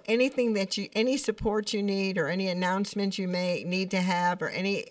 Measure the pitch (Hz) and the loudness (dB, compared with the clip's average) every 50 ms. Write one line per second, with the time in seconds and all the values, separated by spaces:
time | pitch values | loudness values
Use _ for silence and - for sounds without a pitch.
0 | - - 220 240 254 269 254 - 247 233 214 202 190 190 - 208 196 - - 208 | -2 0 2 2 2 2 2 2 0 2 2 0 0 -2 -2 -4 -4 -2 0 2
1 | 220 254 269 277 - - 214 - - 220 208 214 208 - - 208 202 202 196 196 | 2 2 2 0 0 -2 -2 -2 0 0 0 0 0 0 0 0 0 0 0 0
2 | 190 190 185 190 156 139 175 190 190 190 175 180 185 180 185 196 202 - - 208 | 0 0 0 0 0 0 0 0 0 0 0 0 0 0 2 0 0 -2 -2 -2
3 | 202 196 190 - 190 185 180 180 180 180 175 156 - 170 180 190 190 185 196 190 | -2 -2 -2 -2 -2 -2 0 0 0 0 0 -2 -2 -2 -2 0 0 0 0 0
4 | 180 185 185 175 175 175 180 180 165 147 - - 185 196 202 175 - - | 2 2 2 2 2 2 2 0 -2 -4 -4 -2 -2 0 0 -2 -4 -4